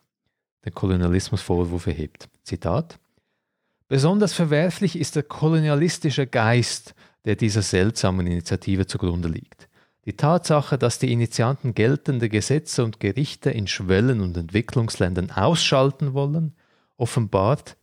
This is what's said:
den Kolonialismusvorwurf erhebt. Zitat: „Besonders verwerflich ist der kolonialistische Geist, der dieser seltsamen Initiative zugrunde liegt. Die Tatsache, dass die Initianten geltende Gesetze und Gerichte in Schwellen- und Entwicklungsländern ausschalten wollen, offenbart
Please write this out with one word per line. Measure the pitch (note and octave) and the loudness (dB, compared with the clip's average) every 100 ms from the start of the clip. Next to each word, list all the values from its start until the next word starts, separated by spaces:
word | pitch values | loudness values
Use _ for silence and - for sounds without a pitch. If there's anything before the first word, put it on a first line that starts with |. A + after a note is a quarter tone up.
| _ _ _ _ _ _ | _ _ _ _ _ _
den | - | -14
Kolonialismusvorwurf | - G2 F2+ F2 F#2 - G2+ - F2 E2+ F2 F2 | -4 0 2 2 2 0 -4 -2 0 0 -2 -4
erhebt. | D2+ D2 - - _ | -6 -8 -12 -20 _
Zitat: | - - E2+ G#2+ E3 - _ _ _ _ _ _ _ _ - | -10 -6 -2 -2 -4 -12 _ _ _ _ _ _ _ _ -4
„Besonders | C3+ D3+ G3+ G3+ | 0 2 2 0
verwerflich | - D#3+ D3 F3+ - F#3+ E3+ | 0 0 2 0 -2 -4 -2
ist | D#3 D3+ | -4 -4
der | |
kolonialistische | - - D#3 D#3+ D#3 C#3+ F3 - D#3 C#3 C3 | -6 -2 2 2 2 2 0 0 -2 -2 -2
Geist, | B2 A2 A#2+ A#2 - - - _ _ A2 | 2 4 4 2 -4 -12 -20 _ _ -4
der | G2+ | 0
dieser | G#2+ G#2+ | 0 0
seltsamen | F#2 F#2 G2+ - G2 F#2 F2 | 2 2 2 2 0 0 0
Initiative | F2 - F#2+ - F#2+ F#2 | -2 -2 -4 -2 -2 -2
zugrunde | - F2+ F2 E2+ | -2 -2 -2 -4
liegt. | D#2+ - - - _ _ _ - | -6 -10 -20 -20 _ _ _ -12
Die | - | -2
Tatsache, | D3+ F3 - D3+ - C3+ | 2 2 2 0 0 0
dass | A#2+ - | 0 0
die | C3 | 0
Initianten | A#2 A#2 - A#2 C#3 C3 | 0 0 0 -2 -2 -2
geltende | G#2+ A2+ D3 - B2+ A#2 | 0 2 2 -2 -2 0
Gesetze | G#2+ - D3 - - | 0 0 -2 -2 -2
und | A2+ - | -2 -2
Gerichte | G2+ A2+ D3+ - C#3+ | -2 -2 -4 -4 -4
in | A#2+ F#2+ | -2 -4
Schwellen- | - F2+ F#2 B2+ A#2 | -4 2 4 4 2
und | F#2 F2 | 0 -4
Entwicklungsländern | E2 G#2 - C3 A2+ - F2+ F#2 F#2 | -2 -2 0 -2 -2 0 0 0 -4
ausschalten | - A#2 E3 - C3+ C3+ - C#3+ | 0 2 2 2 2 2 0 -4
wollen, | C3+ C#3+ D#3+ D#3 - _ _ _ - | -2 -2 -2 -4 -6 _ _ _ -4
offenbart | A#2 B2 G#2+ G2 G2+ - - - | -2 -2 0 2 2 0 -4 -20